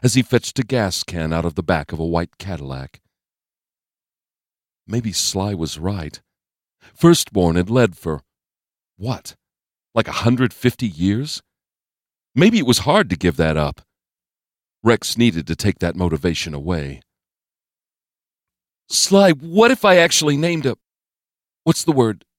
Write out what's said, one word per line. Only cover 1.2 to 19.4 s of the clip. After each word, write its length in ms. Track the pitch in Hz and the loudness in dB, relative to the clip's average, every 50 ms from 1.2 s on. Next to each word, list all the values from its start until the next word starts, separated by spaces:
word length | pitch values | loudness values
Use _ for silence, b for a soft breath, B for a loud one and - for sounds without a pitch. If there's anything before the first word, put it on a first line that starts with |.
| 80 80 80 | -4 -2 -2
out 100 | 82 80 | -2 -2
of 120 | 85 78 | -4 -4
the 60 | - 82 | -6 -2
back 300 | 76 90 78 73 - - | -2 -2 -2 -2 -6 -8
of 60 | 78 | -6
a 80 | 82 | -4
white 320 | 85 82 85 85 - _ - | -2 -2 -2 -4 -4 _ -16
Cadillac. 640 | - 101 90 73 71 67 67 65 65 - _ - _ _ _ _ _ _ _ _ _ _ _ _ _ _ _ _ _ _ _ _ _ _ _ _ _ _ _ _ _ _ _ _ _ _ _ _ _ | -12 -12 -12 -10 -10 -12 -12 -12 -14 -16 _ -20 _ _ _ _ _ _ _ _ _ _ _ _ _ _ _ _ _ _ _ _ _ _ _ _ _ _ _ _ _ _ _ _ _ _ _ _ _
Maybe 260 | - 104 120 113 107 87 | -6 -6 -4 -4 -4 -4
Sly 420 | - - - - 95 95 104 104 | -4 -4 -4 -4 -4 -4 -4 -4
was 240 | 82 80 76 - 78 | -4 -6 -8 -8 -6
right. 420 | 80 95 101 95 78 76 - - _ _ _ _ _ _ _ _ _ _ _ b b b b | -6 -6 -6 -6 -8 -12 -14 -18 _ _ _ _ _ _ _ _ _ _ _ b b b b
Firstborn 600 | - - 170 175 - - - - 101 87 85 82 | 4 6 6 6 6 2 -4 -2 0 2 2 2
had 160 | 90 90 95 | 2 0 0
led 260 | 117 127 120 98 85 | 2 2 2 2 0
for, 280 | - - 82 78 73 - _ _ _ _ _ _ _ _ _ _ _ _ _ _ | -4 -8 -8 -8 -8 -10 _ _ _ _ _ _ _ _ _ _ _ _ _ _
what, 400 | - 95 123 120 - - - - _ _ _ _ _ _ _ _ _ _ _ - | -12 -8 -8 -8 -8 -10 -18 -20 _ _ _ _ _ _ _ _ _ _ _ -2
like 140 | 113 110 - | -2 -2 -2
a 140 | - - - | -4 -2 0
hundred 280 | 117 127 120 131 117 - | 0 2 2 0 -2 -2
fifty 360 | - - 123 - - 127 107 | 0 -2 -2 0 0 -6 -6
years? 540 | 80 76 87 98 101 110 143 156 - - _ _ _ _ _ _ _ _ _ _ _ _ _ _ _ _ _ _ - | -4 0 0 0 0 0 -4 -8 -10 -14 _ _ _ _ _ _ _ _ _ _ _ _ _ _ _ _ _ _ 0
Maybe 240 | 131 170 220 226 214 | 4 4 4 4 4
it 80 | 139 | 2
was 120 | 123 117 - | 2 0 0
hard 280 | - 143 160 214 185 - | 2 2 2 2 2 0
to 60 | 92 | -2
give 200 | 76 - 87 76 | -2 0 -2 0
that 200 | - 82 80 78 | 2 0 0 0
up. 300 | 78 73 71 73 - _ _ _ _ _ _ _ _ _ _ _ _ _ _ _ _ _ _ _ _ - | 0 -2 -4 -4 -10 _ _ _ _ _ _ _ _ _ _ _ _ _ _ _ _ _ _ _ _ 2
Rex 340 | 113 117 107 - - - | 2 2 2 0 -6 -2
needed 300 | 113 120 117 85 82 71 | 2 2 2 2 0 -4
to 80 | 80 82 | -4 -6
take 240 | - - 104 - - | -2 -2 -2 -2 -2
that 160 | 90 82 - | -4 -4 -2
motivation 600 | - 87 85 80 76 69 87 82 - - 85 76 | -2 -2 -2 -2 -2 -2 -2 -4 -4 -6 -8 -10
away. 480 | 71 71 85 90 80 71 69 69 65 _ _ _ _ _ _ _ _ _ _ _ _ _ _ _ _ _ _ _ _ _ _ _ _ _ _ _ _ _ _ _ _ _ _ _ _ _ - | -10 -6 -6 -6 -6 -6 -8 -12 -14 _ _ _ _ _ _ _ _ _ _ _ _ _ _ _ _ _ _ _ _ _ _ _ _ _ _ _ _ _ _ _ _ _ _ _ _ _ -6
"Sly, 420 | - - - - 185 196 202 190 | -4 -2 0 2 4 6 6 6
what 400 | 160 131 | 4 2